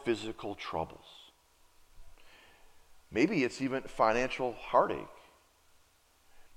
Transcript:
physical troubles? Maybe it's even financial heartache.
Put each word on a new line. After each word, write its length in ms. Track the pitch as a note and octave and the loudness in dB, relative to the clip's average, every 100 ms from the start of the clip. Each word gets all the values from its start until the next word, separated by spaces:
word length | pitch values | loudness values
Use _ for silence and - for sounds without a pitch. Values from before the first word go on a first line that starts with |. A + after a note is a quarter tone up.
physical 520 | - A2 G#2+ A2 A2 G2+ | 0 0 -2 -8 -8 -8
troubles? 500 | - F2 E2 - - - - _ _ _ - - - - - - - - - - - - - - - | -6 -4 -4 -8 -20 -20 -20 _ _ _ -20 -20 -20 -18 -16 -18 -20 -20 -20 -20 -20 -20 -20 -20 -4
Maybe 320 | - D3 G#3 | 2 4 4
it's 160 | B2 - | 0 0
even 220 | C3 C3 | -4 -4
financial 720 | G#2+ - A#2 A2+ B2+ - C3 | -4 2 4 4 2 -2 -4
heartache. 520 | A2 - B2 F#3+ D#2 G#1 - - _ _ _ _ - _ _ _ _ _ - - | -4 2 4 4 2 -8 -16 -20 _ _ _ _ -20 _ _ _ _ _ -20 -20